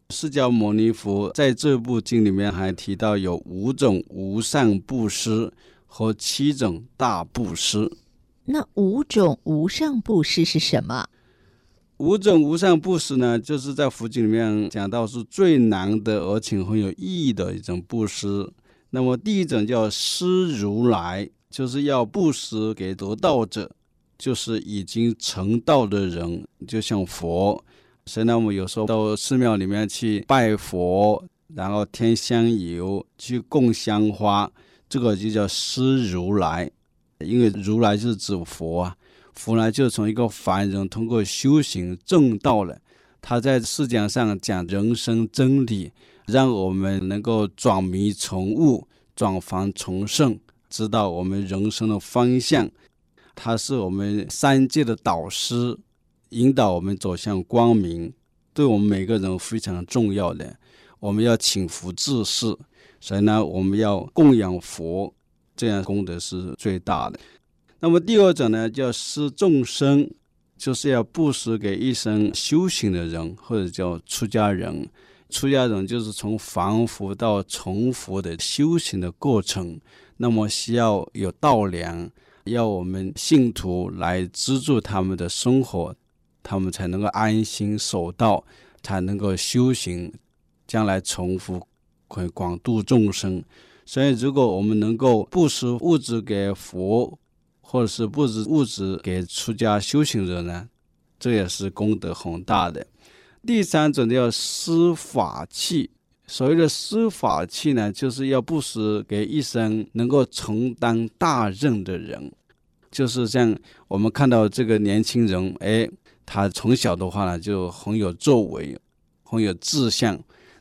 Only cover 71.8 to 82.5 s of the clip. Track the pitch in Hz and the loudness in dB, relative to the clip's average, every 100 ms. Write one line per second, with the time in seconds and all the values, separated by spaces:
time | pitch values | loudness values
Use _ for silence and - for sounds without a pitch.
71.8 | 123 120 110 107 107 - - 151 185 - | -2 -2 0 2 2 0 0 2 2 0
72.8 | 104 90 82 82 82 95 - 113 92 82 | -2 -2 -4 -6 -8 -10 -6 -4 -4 -4
73.8 | 90 82 - - 110 113 104 95 85 78 | -4 -4 -8 -6 -2 0 2 0 -4 -6
74.8 | - - _ _ _ - 139 135 123 104 | -10 -14 _ _ _ -4 0 2 2 0
75.8 | 95 120 107 101 104 110 - - 90 110 | -2 -4 -6 -8 -6 -6 -6 -2 0 2
76.8 | 117 - 98 98 113 104 95 - - 98 | 0 -2 -8 -2 0 0 -2 -8 -6 -2
77.8 | 123 123 - 98 90 82 - - 147 170 | -2 -4 -6 -6 -6 -6 -6 0 2 2
78.8 | - 95 90 - 143 110 - - 87 80 | 0 -4 -6 -4 2 2 2 -4 -6 -12
79.8 | - - - _ 120 110 107 - - 117 | -18 -20 -20 _ 2 2 2 -2 -2 2
80.8 | 113 101 - - 95 - 151 120 101 90 | 2 2 -2 -6 -6 0 2 4 2 -2
81.8 | 85 85 87 - _ _ - | -6 -8 -10 -14 _ _ -6